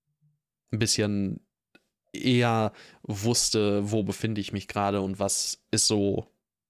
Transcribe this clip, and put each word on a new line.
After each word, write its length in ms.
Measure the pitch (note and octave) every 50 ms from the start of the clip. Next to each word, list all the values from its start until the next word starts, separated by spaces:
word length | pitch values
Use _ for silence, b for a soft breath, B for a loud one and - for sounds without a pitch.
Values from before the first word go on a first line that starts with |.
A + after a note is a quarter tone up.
| _ _ _ _ _ _ _ _ _ _ _ _ _ _ -
ein 60 | A2
bisschen 640 | A2+ G#2 - - G#2+ G#2 G#2 G2+ G2+ F#2+ - - - _ _ _ _ _ _ _ _ _ _ _ _ _ -
eher 600 | - - B2+ B2 A#2+ B2 A#2+ A#2 A2+ A2 G#2+ B B B B B B -
wusste, 880 | - G#2+ G2 G2+ A#2 A#2+ - - - - A2 G#2 G#2 G2+ G2+ G2+ G#2
wo 120 | G#2+ A2 G2+
befinde 380 | G2 G2 - - A2 A2 G#2
ich 120 | G2 - -
mich 140 | G2+ F#2+ -
gerade 320 | - G#2 G2+ G2+ G2+ G2+
und 180 | G2 F#2+ G2 F#2
was 440 | G2+ G2 - - - - - - _ _
ist 160 | - A2 -
so 400 | - A2 G#2 G2+ G2+ G2+ G#2 - - _ _ _ _ _ _ _ _